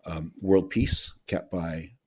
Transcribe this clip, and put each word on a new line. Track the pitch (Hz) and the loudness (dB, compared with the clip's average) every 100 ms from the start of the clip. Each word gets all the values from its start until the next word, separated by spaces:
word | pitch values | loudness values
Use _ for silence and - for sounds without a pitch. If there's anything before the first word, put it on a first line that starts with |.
| - | -10
um, | 80 80 - | -8 -10 -6
world | 95 95 92 | 4 4 4
peace | 110 135 - - - - | 0 0 0 -4 -12 -6
kept | 90 - | -6 -4
by, | 90 82 80 85 120 | -6 -4 -6 -10 -18